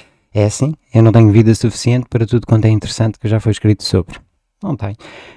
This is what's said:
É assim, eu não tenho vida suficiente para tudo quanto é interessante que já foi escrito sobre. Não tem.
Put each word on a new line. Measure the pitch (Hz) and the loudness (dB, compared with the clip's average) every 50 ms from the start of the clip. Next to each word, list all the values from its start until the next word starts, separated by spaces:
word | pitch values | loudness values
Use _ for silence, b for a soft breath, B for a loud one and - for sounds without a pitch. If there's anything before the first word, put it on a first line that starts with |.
| B B B B B B | B B B B B B
É | B 104 101 | B -2 -2
assim, | 107 - - 131 151 156 - _ _ - | -2 -2 -2 -4 -4 -6 -8 _ _ 2
eu | 117 | 4
não | 113 113 | 4 6
tenho | 101 117 113 104 | 6 6 6 6
vida | 101 113 110 110 110 | 6 4 4 4 2
suficiente | - - 113 - - - 120 120 127 120 - | 0 -2 -4 -4 -4 -4 -2 -2 -2 -4 -4
para | - 113 113 | -4 -4 -2
tudo | 107 120 117 - | -2 -2 -4 -2
quanto | - 117 110 107 | 0 0 2 2
é | 110 | 2
interessante | 110 104 - - - - 117 110 101 _ | 0 0 -2 -6 -6 -4 -4 -4 -4 _
que | - 104 | -6 -4
já | 110 110 | -4 -2
foi | - 110 | -2 -2
escrito | 104 - - 107 104 - | -4 -2 0 -2 -2 -2
sobre. | - - - 95 85 - - - _ _ _ _ _ _ _ _ | -2 -4 -2 -2 -2 -4 -10 -20 _ _ _ _ _ _ _ _
Não | - 180 143 | -10 -10 -8
tem. | - 101 101 104 - B B B B B B B | -8 -8 -10 -12 -14 B B B B B B B